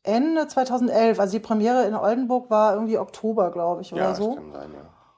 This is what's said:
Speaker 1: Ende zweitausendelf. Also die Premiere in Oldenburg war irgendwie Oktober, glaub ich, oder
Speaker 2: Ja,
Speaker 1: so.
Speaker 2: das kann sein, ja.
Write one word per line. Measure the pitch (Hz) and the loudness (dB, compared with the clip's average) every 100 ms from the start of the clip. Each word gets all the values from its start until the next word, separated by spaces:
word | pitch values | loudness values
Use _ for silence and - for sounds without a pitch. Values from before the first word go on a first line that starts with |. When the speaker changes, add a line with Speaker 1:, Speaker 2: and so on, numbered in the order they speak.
Speaker 1:
Ende | - 226 302 320 294 | -2 0 2 0 0
zweitausendelf. | - 254 254 247 214 226 196 | -2 0 0 0 4 4 4
Also | 196 214 | 0 -2
die | |
Premiere | - 220 214 254 208 | -2 0 2 2 2
in | 214 | 2
Oldenburg | 202 240 247 247 247 | 0 0 0 -2 2
war | 214 214 202 | 4 4 2
irgendwie | 220 220 | 0 -2
Oktober, | - - 220 214 175 | -4 -6 -4 0 0
glaub | 175 170 175 | 0 -2 -2
ich, | 190 | -6
oder | 175 | -2
Speaker 2:
Ja, | 185 190 | -2 0
Speaker 1:
so. | 214 | -4
Speaker 2:
das | 269 | -4
kann | - | -10
sein, | 147 147 | -16 -16
ja. | 147 - _ _ | -18 -20 _ _